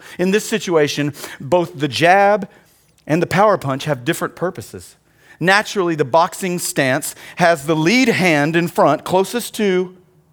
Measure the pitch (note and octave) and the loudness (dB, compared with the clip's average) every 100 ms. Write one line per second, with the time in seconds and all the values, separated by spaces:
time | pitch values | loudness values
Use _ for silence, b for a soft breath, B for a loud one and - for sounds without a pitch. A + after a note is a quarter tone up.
0 | - - F#3 G#3 - G#3+ - E3 C#3+ D3 | -14 -4 -2 -2 -2 -6 0 0 0 0
1 | D3 B B B C#3 F3 E3+ C3+ C#3+ A2+ | -4 B B B 0 0 0 -4 -6 2
2 | E3 G3 G3+ G#3 F#3+ b b b b _ | 4 6 4 2 -4 b b b b _
3 | - D#3+ E3 F3 G#3+ F#3 C#3 C3+ D#3 B2+ | -4 -2 0 2 2 2 -2 -4 -4 -4
4 | B2 E3+ E3 - F3 - - F#2 - _ | -4 -4 -6 -6 -8 -8 -14 -16 -18 _
5 | b b b b E3+ G3 G#3+ G#3 F3 D#3 | b b b b 2 2 2 -2 -2 -2
6 | C3+ E3 F3+ - F#3+ F3 - - C3 C#3+ | 0 2 0 -2 -6 -4 -4 -2 0 0
7 | - B B - E3+ E3 C#3+ D#3 D#3+ B3 | -4 B B 0 2 2 0 0 2 4
8 | A#3+ D3 F3+ D3+ D3 E3+ E3+ - E3 D#3 | 2 2 2 2 2 0 0 2 2 2
9 | - F#3 G3 A#3+ - - G#3 F3+ F3+ - | 0 -2 -2 -4 -8 -2 0 0 -2 -8
10 | _ _ _ | _ _ _